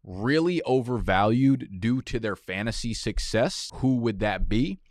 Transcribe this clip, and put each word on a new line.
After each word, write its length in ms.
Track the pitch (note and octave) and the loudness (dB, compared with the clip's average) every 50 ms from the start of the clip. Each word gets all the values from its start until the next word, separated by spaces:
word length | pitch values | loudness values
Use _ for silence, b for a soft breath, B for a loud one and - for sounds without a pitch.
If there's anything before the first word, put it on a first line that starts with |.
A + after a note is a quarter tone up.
really 600 | - F#2+ F2+ G2 G#2+ B2+ D3 D#3+ E3 F3 F3+ D#3+ | -16 -12 -8 -4 0 2 2 2 2 2 0 0
overvalued 1200 | - - C3 C3 A#2 B2 B2 A2 F2+ G2 F#2 F#2+ G#2 A2 A#2 B2+ C3+ C3+ C3+ B2+ - - G2 F2+ | 0 2 2 2 2 0 -2 -2 0 2 4 4 4 4 4 4 4 4 4 2 -2 -8 -8 -4
due 200 | G#2 A#2 B2+ C3 - | 0 0 0 0 -2
to 160 | - - A#2 | -4 -6 -4
their 180 | A2 G#2+ F#2+ | -4 -4 -6
fantasy 560 | - _ - F#2 G2 G#2+ A#2 G#2+ - - A#2 G#2+ | -6 _ -8 -6 -4 -4 -4 -4 -4 -4 -6 -6
success, 760 | - - A2+ - - - - - A2 C3 F#3 - - - - - | -4 -4 -4 -4 -4 -2 0 2 2 2 2 -2 -6 -10 -10 -6
who 220 | - B2+ C3 C3 | -2 0 2 2
would 220 | A#2+ A#2 A2+ G#2 F#2+ | 2 0 0 -2 -2
that 280 | G#2+ G#2 F#2+ F#2 - | -2 -2 0 0 0
be? 320 | - G#2+ A2+ C#3+ F#3 G3 - _ _ | 2 2 2 0 0 -4 -10 _ _